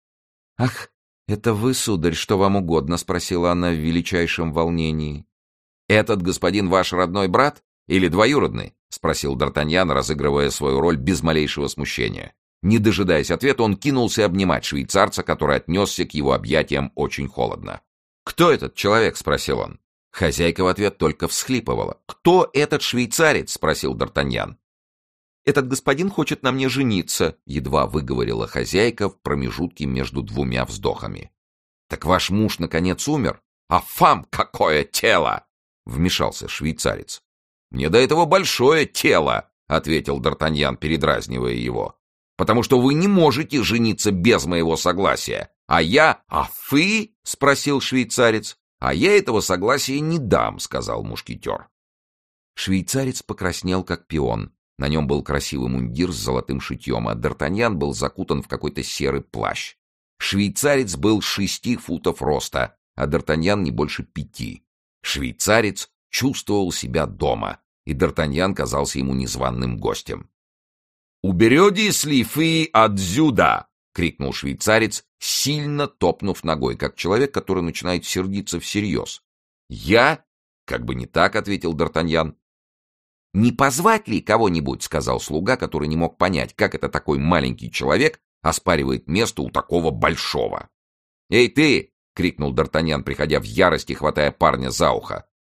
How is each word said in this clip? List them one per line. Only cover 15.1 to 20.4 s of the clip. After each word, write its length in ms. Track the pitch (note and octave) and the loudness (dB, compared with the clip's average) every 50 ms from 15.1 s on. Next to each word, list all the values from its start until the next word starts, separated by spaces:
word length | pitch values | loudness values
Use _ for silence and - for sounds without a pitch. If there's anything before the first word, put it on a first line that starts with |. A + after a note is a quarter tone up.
| - - - | 2 -2 -2
который 340 | - D2+ - D#2 D2 C#2 | -2 -2 0 2 2 2
отнёсся 500 | B1 - - E2 G2 G2+ E2 - - E2+ | 0 0 0 0 0 0 0 -2 -4 -4
к 80 | B1 - | -4 -2
его 180 | D2+ C#2 C2+ B1+ | -2 0 2 0
объятиям 600 | - G1+ A1+ D2 D2+ C#2 - C#2+ C#2 C#2 C#2+ - | 0 0 0 0 0 0 0 -2 -2 -4 -4 -4
очень 340 | D2 D2 C#2 - - C#2 B1+ | -4 -4 -4 -4 -6 -8 -6
холодно. 540 | - B1 A#1+ G#1+ G1+ G1+ - G1+ G1+ - - _ _ _ _ _ _ _ _ | -4 -4 -4 -4 -4 -8 -10 -12 -12 -14 -16 _ _ _ _ _ _ _ _
«Кто 260 | - - - F3 E3+ | -6 0 4 4 4
этот 240 | C#3 A2 C#2 B1+ - | 4 4 0 -4 -6
человек?» — 420 | - - G2 G#2 A2+ A2 E2+ - - | -2 2 2 4 4 4 2 0 -2
спросил 420 | - D#2+ D2 C#2 - - C2+ A#1 | -2 -2 -2 -2 0 -2 -2 -4
он. 180 | G1+ G1+ G1+ - _ _ _ _ _ _ | -4 -6 -10 -16 _ _ _ _ _ _
Хозяйка 540 | - - F2+ D#2+ C2+ D2 | -4 -2 0 0 2 2